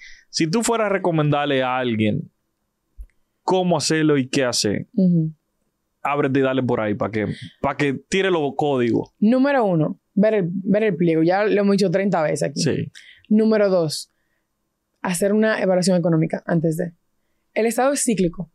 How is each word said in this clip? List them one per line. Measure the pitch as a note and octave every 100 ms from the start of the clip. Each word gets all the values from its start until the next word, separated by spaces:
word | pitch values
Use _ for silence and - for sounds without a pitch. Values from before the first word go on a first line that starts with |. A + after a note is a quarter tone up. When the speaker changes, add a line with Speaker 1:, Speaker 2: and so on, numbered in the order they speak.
| - - _
Speaker 1:
Si | - E3
tú | G#3
fueras | A#3 A#3 G#3
a |
recomendarle | G3 F3+ D#3+ D3 C#3+ D3 C3+
a | B2+ B2+
alguien | B2+ A2 G#2+ G#2 - _ _ _ _ _ _ - - _ _ _
cómo | - F#3 F3+ E3
hacerlo | - D#3+ D#3 D3
y | B2+
qué | C#3
hacer, | B2+ A#2 G#2+ G2 -
Speaker 2:
Ujú. | - F#3 F3 D#3+ D#3 _ _ _ _ _ _
Speaker 1:
ábrete | C#3 C#3+ C#3+ C3+
y |
dale | C3 C3
por | B2 A#2+
ahí | A2 G#2
pa' | G#2+
que, | A2 G2+ - - -
pa' | C#3 C#3+
que | C#3+
tire | C3 - F#3+ F#3+
los | F3 C#3+ B2
códigos. | D3 C3+ A#2+ A2 - _
Speaker 2:
Número | G#3 B3+ C#4 C#4 G#3+
uno, | E3+ D#3 F#3+ _
ver | - G#3+ A3
el, | E3+
ver | F#3+ F#3+ G3+
el | A3 D#3+
pliego. | E3+ D#3+
Ya | E3 F#3 G#3+
lo | G3
hemos | G3+ G3+
dicho | G3
treinta | F#3 G3+ F3+
veces | D#3 D3+ E3
aquí. | C#3
Speaker 1:
Sí. | D#3 - - - - - _
Speaker 2:
Número | G#3+ A3 G#3+ G3+
dos, | F#3 D#3+ - - _ _ _ _ _ _ _ _ _
hacer | G3 F3 G3
una | G#3+ A3 A3
evaluación | F#3+ F3+ F3 F3+
económica | E3+ E3 D#3+ - -
antes | E3+ E3 D#3+
de. | F3 - _ _ _ _ _
El | - A3+
Estado | A3+ C4
es | C#4+
cíclico. | - F#3+ F3 E3+ E3+